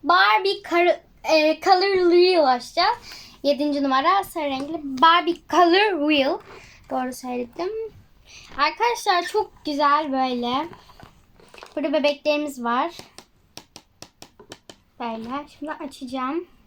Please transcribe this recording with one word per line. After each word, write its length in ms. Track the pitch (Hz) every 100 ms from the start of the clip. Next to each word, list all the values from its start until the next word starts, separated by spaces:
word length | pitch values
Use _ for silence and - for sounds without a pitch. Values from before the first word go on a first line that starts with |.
Barbie 600 | 294 359 403 427 392 392
Car-, 360 | - 339 349 - _ _
e, 360 | - 311 311 311
Color 500 | 349 370 392 381 349
Wheel 420 | 349 359 359 277
açacağız. 440 | 247 - - 381 480 - - - -
Yedinci 400 | 277 269 294 285
numara 400 | 277 262 311 392
sarı 220 | 381 349 294
renkli 340 | 262 285 330
Barbie 540 | 294 262 330 339 339 339 _
Color 600 | 302 349 370 427 349 294
Wheel. 280 | 294 262 403 - - - - -
Doğru 240 | 262 254
söyledim. 560 | 254 254 247 240 - 359 440 440 - _ _ _ - - -
Arkadaşlar, 680 | 196 233 453 453 415 359
çok 420 | 349 427 392 - -
güzel 460 | 285 285 294 311
böyle. 560 | 262 262 247 240 254 330 - - - - _ _ _ - - - -
Burada 180 | 294
bebeklerimiz 720 | 294 285 285 302 294 294 269
var. 340 | 233 240 330 - - - _ _ _ - _ - _ _ - _ - _ - - - - _ _
Böyle. 480 | 240 226 226 277 294
Şimdi 240 | - 294
açacağım. 760 | 302 294 - 254 262 254 320 370 _